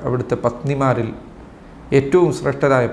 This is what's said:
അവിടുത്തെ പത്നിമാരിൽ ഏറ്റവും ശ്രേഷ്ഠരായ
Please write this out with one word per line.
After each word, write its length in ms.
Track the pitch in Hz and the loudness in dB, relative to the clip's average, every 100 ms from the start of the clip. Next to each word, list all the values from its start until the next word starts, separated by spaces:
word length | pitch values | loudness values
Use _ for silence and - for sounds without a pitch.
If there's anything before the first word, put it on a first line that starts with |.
അവിടുത്തെ 320 | 131 123 120 123 | -4 -4 -2 -2
പത്നിമാരിൽ 760 | 120 - 139 139 135 120 113 - - - - - - - - | -2 -2 -4 0 0 0 -4 -8 -16 -20 -20 -20 -20 -20 0
ഏറ്റവും 400 | 139 135 175 170 | 0 4 4 2
ശ്രേഷ്ഠരായ 540 | 127 143 135 147 131 117 | 0 -4 0 2 2 2